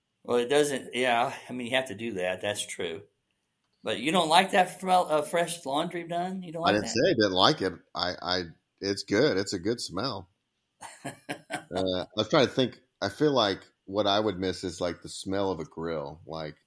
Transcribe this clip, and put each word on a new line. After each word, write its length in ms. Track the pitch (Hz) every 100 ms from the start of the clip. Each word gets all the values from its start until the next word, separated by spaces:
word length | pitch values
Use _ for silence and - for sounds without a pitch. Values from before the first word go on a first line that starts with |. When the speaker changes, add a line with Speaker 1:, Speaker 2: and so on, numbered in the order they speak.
| _ _
Speaker 1:
Well, 140 | - 120
it 100 | 120
doesn't, 460 | 143 147 131 -
yeah, 400 | 120 127 117 131 - -
I 40 |
mean, 140 | 127 120
you 80 | 131
have 120 | 131
to 80 | 98
do 180 | 117
that. 280 | 95 90 92
That's 240 | 101 104 -
true. 360 | - 90 82 - _ _ _ _ _ _ _
But 160 | - 101
you 120 | 131
don't 180 | 180 160
like 220 | 170 190
that 280 | 202 180 -
smell 260 | 190 180 170
of 220 | 151 151
fresh 360 | 175 165 - 131
laundry 420 | 143 175 175 165
done? 340 | 170 180 190
You 80 | 180
don't 100 | 165
Speaker 2:
I 80 | -
Speaker 1:
like 40 | 104
Speaker 2:
didn't 100 | 101
Speaker 1:
that? 40 |
Speaker 2:
say 160 | 113 170
I 20 |
didn't 200 | 131 104
like 280 | 90 107 156
it. 120 | 92 82 _ -
I, 180 | 90 82
I, 200 | 87 90 85 - _ _
it's 220 | 98 98
good. 340 | - 101 147 95
It's 160 | 101
a 60 | 98
good 200 | 92 120
smell. 480 | - 85 127 98 90
Speaker 1:
<laughs> 760 | _ _ _ _ _ - - - - - - - - - 90
Speaker 2:
Uh, 260 | 92 90
I 20 | - 104
was 140 | 110
trying 160 | 160 117
to 40 |
think. 260 | - 123 - _ _
I 80 | 98
feel 220 | - 151
like 280 | 135 107 92 - _ -
what 220 | 98 101
I 120 | 101
would 200 | 107 90
miss 240 | 92 90
is, 160 | 95 85
like, 200 | 90 82
the 80 | 82
smell 420 | - 95 95 98
of 80 | 85
a 60 | 76
grill. 560 | - 82 80 71 80 -
Like, 300 | 80 78 76